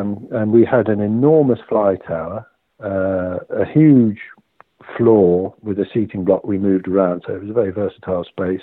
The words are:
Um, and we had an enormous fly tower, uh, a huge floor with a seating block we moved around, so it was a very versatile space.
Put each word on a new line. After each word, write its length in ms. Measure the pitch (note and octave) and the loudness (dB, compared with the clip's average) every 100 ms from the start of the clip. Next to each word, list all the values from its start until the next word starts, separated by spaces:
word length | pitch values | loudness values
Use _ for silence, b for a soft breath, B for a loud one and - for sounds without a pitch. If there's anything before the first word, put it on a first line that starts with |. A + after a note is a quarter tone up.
Um, 260 | G2+ G2+ - | 0 -6 -8
and 200 | A#2 G#2+ | -4 2
we 120 | A2+ | 4
had 240 | A2 B2 A2 | 4 2 0
an 120 | G#2 | 0
enormous 600 | G#2 A2 C#3+ D#3+ C#3 A2 - | -2 2 4 4 2 0 -2
fly 280 | A2 G2+ F#2+ | 0 0 -2
tower, 500 | - E2 E2 G2+ A2+ _ _ _ | -6 -8 -8 -10 -14 _ _ _
uh, 560 | G#2+ G2 F#2+ F#2 F2+ F2+ - | -8 -4 -4 -4 -4 -8 -8
a 100 | G#2 | -6
huge 540 | G2 D3+ D#3 C3+ A2+ G#2 - - _ _ _ _ - - | 0 4 6 6 4 -2 -14 -20 _ _ _ _ -16 0
floor 580 | A#2 A2 F2+ F2 F#2+ - | 4 4 4 2 -2 -10
with 160 | G#2+ G2 | -8 -6
a 80 | F#2+ | -4
seating 300 | A#2+ G2+ G2+ | -4 -4 -4
block 200 | F#2 F#2+ | -2 -2
we 140 | G#2 G2 | -2 -2
moved 300 | G2 F#2+ F#2 | 0 -2 0
around, 340 | F#2+ F#2 F2 - | 0 0 -2 -8
so 80 | |
it 60 | F#2+ | -12
was 80 | G#2 | -6
a 40 | |
very 160 | A2+ G2+ | -4 -2
versatile 540 | G#2 G2 - - F#2 | -4 -6 -8 -6 -6
space. 360 | E2+ - F#2 F#2+ | -6 -6 -6 -6